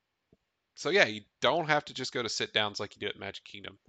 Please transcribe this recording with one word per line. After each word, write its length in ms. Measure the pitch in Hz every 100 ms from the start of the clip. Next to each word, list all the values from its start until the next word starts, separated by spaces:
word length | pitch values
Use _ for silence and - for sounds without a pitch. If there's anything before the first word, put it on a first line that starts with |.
| _ _ _ _ _ _ _ -
so 140 | 147
yeah, 180 | 190 151
you 140 | 107 - -
don't 280 | 120 156 156
have 160 | 151 -
to 80 |
just 200 | 127 127
go 80 | 127
to 80 | 117
sit 240 | - 113
downs 260 | 113 107 101
like 160 | 104 -
you 40 |
do 80 | 101
at 100 | -
Magic 280 | 98 - -
Kingdom. 340 | 101 95 98